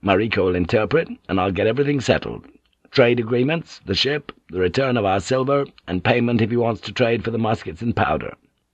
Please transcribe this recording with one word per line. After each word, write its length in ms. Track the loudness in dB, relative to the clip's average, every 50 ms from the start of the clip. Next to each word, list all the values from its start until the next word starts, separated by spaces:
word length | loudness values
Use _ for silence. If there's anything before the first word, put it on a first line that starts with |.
| 0
Mariko 400 | 2 2 2 2 0 0 0 2
will 120 | 2 2
interpret, 520 | 0 0 2 0 0 0 2 0 0 0 -2 -6 -12 _ -4
and 100 | -2 0
I'll 120 | 0 0
get 160 | 0 0 0
everything 340 | 0 0 0 0 0 0 0
settled. 440 | 0 0 0 0 -2 -6 -10 -12 -14 -18 -20 _ _ _ _ _ _ _
Trade 280 | 4 4 4 6 4 2
agreements, 600 | 0 0 0 0 0 0 -2 -4 -6 -10 -18 -12 -6
the 100 | -4 -2
ship, 360 | -2 -2 -2 -2 -4 -6 -10 -18 _ _ -8
the 100 | -4 -2
return 380 | 0 0 0 0 0 2 2
of 80 | 2 2
our 140 | 2 0 0
silver, 460 | 0 0 0 0 0 0 0 0 -2 -4 -8 _ -10
and 160 | -6 -4 -2 2
payment 380 | 2 2 2 2 2 2 2
if 80 | 2 2
he 80 | 0
wants 240 | 0 0 0 -2 -4
to 100 | -6 -6
trade 320 | -2 0 0 2 0 0 -2
for 80 | -4
the 60 | -2
muskets 440 | -2 0 0 -2 -2 -4 -10 -10 -6
and 140 | -4 -2 0
powder. 380 | 0 0 0 -2 -4 -4 -8 -14 -16 _ _ _ _ _ _